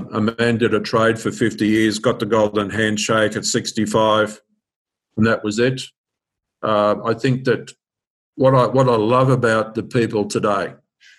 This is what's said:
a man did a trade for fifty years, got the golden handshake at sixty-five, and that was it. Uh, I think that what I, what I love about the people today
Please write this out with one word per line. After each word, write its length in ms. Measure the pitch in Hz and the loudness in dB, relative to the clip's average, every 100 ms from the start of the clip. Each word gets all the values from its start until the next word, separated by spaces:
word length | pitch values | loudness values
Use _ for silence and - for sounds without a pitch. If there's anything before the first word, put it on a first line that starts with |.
| 98 | -4
a 80 | 110 | -2
man 380 | 107 117 117 113 | -2 0 0 2
did 160 | 113 | 2
a 60 | 104 | 0
trade 380 | 104 113 113 113 | 0 0 2 0
for 140 | 107 | -4
fifty 340 | 101 113 104 104 | -2 -2 0 0
years, 320 | 110 110 104 | 2 2 0
got 200 | 123 - | -2 -2
the 80 | 107 | 0
golden 420 | 110 104 104 98 | 2 2 0 -2
handshake 680 | 104 110 107 - 113 107 107 | -2 -2 -2 0 0 0 -2
at 100 | - | -4
sixty-five, 920 | 117 - - 104 113 110 107 107 - _ _ _ _ _ _ _ - | -4 -4 -4 0 2 2 2 0 -6 _ _ _ _ _ _ _ -2
and 100 | 113 | 0
that 160 | 110 | 0
was 160 | 107 104 | -2 0
it. 220 | 127 131 - _ _ _ _ _ _ _ | 0 -2 -8 _ _ _ _ _ _ _
Uh, 340 | 113 104 104 104 | -2 2 2 0
I 120 | 113 | -2
think 300 | 110 135 131 | -2 -2 0
that 280 | 131 107 - - _ _ _ _ _ | 0 -2 -4 -20 _ _ _ _ _
what 200 | - 131 | 0 2
I, 120 | 131 117 | 4 2
what 200 | 127 127 | 2 2
I 100 | 113 | 2
love 340 | 107 127 131 | 2 2 2
about 440 | 120 113 113 110 | 2 2 0 -2
the 80 | 110 | -6
people 440 | 92 127 113 107 104 | -4 -2 0 -2 -2
today 480 | 120 104 98 87 - _ _ - | -2 0 -2 -4 -10 _ _ -20